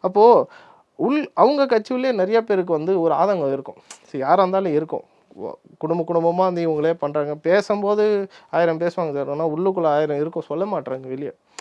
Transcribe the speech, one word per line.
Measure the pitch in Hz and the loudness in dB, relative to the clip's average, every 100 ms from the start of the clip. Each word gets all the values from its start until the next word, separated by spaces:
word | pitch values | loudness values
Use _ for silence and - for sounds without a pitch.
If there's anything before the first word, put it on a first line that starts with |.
அப்போ | 190 196 220 208 120 - - _ _ | 0 6 8 8 4 -8 -20 _ _
உள், | _ 180 294 277 | _ -2 -2 -2
அவங்க | - 208 285 269 | 2 4 4 2
கட்சி | 233 214 | 0 0
உள்ளே | 254 262 | -4 -2
நிறைய | 226 185 226 | 0 2 0
பேருக்கு | 226 196 175 | 0 -2 0
வந்து | 160 160 190 | -2 0 0
ஒரு | 165 | 2
ஆதங்கம் | 147 185 190 139 | 2 2 0 -2
இருக்கும். | 135 135 - _ - | -4 -6 -16 _ -20
சரி, | _ 143 | _ -6
யாரா | 131 180 | 0 2
இருந்தாலும் | 185 190 196 | 4 0 0
இருக்கும். | 151 160 - - _ _ | -2 -2 -8 -10 _ _
ஒ-, | - 95 - _ _ | -14 -12 -12 _ _
குடும்ப | 160 170 165 | -4 -4 0
குடும்பமா | 170 165 | 0 2
வந்து | 175 185 175 165 | 2 0 0 -2
இவங்களே | 156 156 | 0 0
பண்றாங்க. | 170 147 151 147 | -2 -4 -4 -4
பேசும்போது | 151 160 190 202 208 202 208 214 208 196 - _ | -4 0 0 2 -2 0 0 2 0 -4 -12 _
ஆயிரம் | 160 170 160 | 0 0 0
பேசுவாங்க | 175 175 165 | -4 -4 -4
சார், | 143 139 | -4 -6
ஆனா | 143 165 | -4 -4
உள்ளுக்குள்ள | 156 190 190 160 | -2 -2 0 0
ஆயிரம் | 147 151 143 | 2 0 -2
இருக்கும், | 156 165 | -4 -6
சொல்ல | - 147 | -8 -6
மாட்றாங்க | 202 185 131 131 | -4 -4 -6 -10
வெளியே. | 131 131 143 - _ - | -10 -10 -10 -14 _ -20